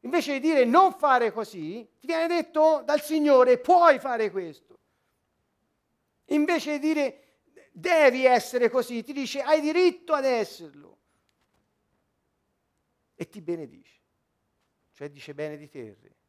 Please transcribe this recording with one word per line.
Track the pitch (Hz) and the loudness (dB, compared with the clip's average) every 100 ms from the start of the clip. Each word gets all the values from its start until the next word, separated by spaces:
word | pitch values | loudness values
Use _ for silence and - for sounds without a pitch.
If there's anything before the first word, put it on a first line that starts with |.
Invece | 240 330 285 | -2 -4 -2
di | 277 | -4
dire: | 302 302 | 0 2
"Non | 240 302 381 | 4 4 4
fare | - 294 254 226 | 2 0 2 0
così", | 214 214 190 156 214 220 _ | -4 -12 -12 -12 -12 -18 _
ti | 262 | -6
viene | 330 330 | -4 -2
detto | 349 330 311 311 302 269 | -2 -4 2 2 2 -2
dal | 294 | -4
Signore: | - 311 294 269 254 247 | -2 -2 4 4 6 2
"Puoi | 247 349 339 269 | 4 6 6 4
fare | 269 233 214 | -2 -4 -4
questo". | 185 170 143 _ _ _ _ _ _ _ _ _ _ _ _ _ _ _ _ _ | -6 -10 -16 _ _ _ _ _ _ _ _ _ _ _ _ _ _ _ _ _
Invece | 302 302 339 302 294 | -2 0 -2 -4 -4
di | 302 | -2
dire: | 302 269 - _ _ _ _ _ | -2 -4 -6 _ _ _ _ _
"Devi | - 349 330 285 254 | -10 -2 4 4 4
essere | 262 240 - 247 233 | 4 2 0 -2 0
così", | 247 240 240 | 0 -4 -8
ti | 233 | -10
dice: | 277 254 277 | -10 -8 -6
"Hai | 277 311 | 0 0
diritto | 294 330 359 349 - | 0 0 0 -2 -6
ad | 302 | -4
esserlo". | 269 240 202 - 165 143 - _ _ _ _ _ _ _ _ _ _ _ _ _ _ _ _ _ _ _ _ _ _ _ | -2 -2 -6 -12 -20 -20 -20 _ _ _ _ _ _ _ _ _ _ _ _ _ _ _ _ _ _ _ _ _ _ _
E | 175 | -16
ti | 208 | -14
benedice. | 165 170 143 - _ _ _ _ _ _ _ _ _ _ _ | -12 -12 -12 -20 _ _ _ _ _ _ _ _ _ _ _
Cioè | _ 147 | _ -18
dice: | 143 151 | -18 -20
"Bene | 143 151 151 | -12 -12 -12
di | 147 | -18
te, | 139 113 98 | -18 -18 -20
re". | 104 _ | _ _